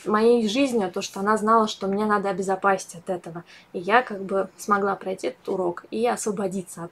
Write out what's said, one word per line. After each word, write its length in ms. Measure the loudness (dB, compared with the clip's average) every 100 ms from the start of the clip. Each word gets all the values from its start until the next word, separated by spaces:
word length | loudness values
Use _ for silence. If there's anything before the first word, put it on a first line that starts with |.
| 0
моей 420 | 4 6 4 4
жизнью, 420 | 2 2 2 -2
то, 100 | -4
что 160 | -8 -4
она 180 | 0 2
знала, 300 | 4 4 4
что 200 | 0 -2
мне 180 | 0 2
надо 240 | 0 0
обезопасить 680 | -2 -2 0 2 0 -2 -12
от 140 | -6
этого. 320 | -6 -8 -12 -14 -18 -12
И 60 | -8
я 220 | 2 2
как 200 | 2 -4
бы 260 | -4 -2 -2 -6
смогла 380 | -2 0 0 -2
пройти 320 | -6 -6 -6
этот 220 | -6 -6
урок 360 | -2 -2 -4 -6
и 160 | -2 0
освободиться 760 | 0 -2 -2 -2 -4 -8 -10
от 60 | -14